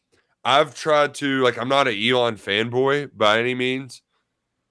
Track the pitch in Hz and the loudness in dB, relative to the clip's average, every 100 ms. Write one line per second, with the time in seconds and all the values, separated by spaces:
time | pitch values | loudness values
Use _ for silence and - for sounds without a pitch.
0 | _ _ _ _ - 135 151 - 160 151 | _ _ _ _ 0 2 2 -4 0 2
1 | 143 120 139 135 123 117 120 139 135 104 | 0 -2 -4 0 0 0 0 0 0 0
2 | 113 127 120 104 - 101 117 120 135 143 | 0 2 0 -2 -4 -2 -2 0 0 -2
3 | 139 101 107 110 123 127 127 131 131 - | -6 0 2 2 0 -2 -4 -4 -8 -18
4 | _ _ _ _ _ _ _ | _ _ _ _ _ _ _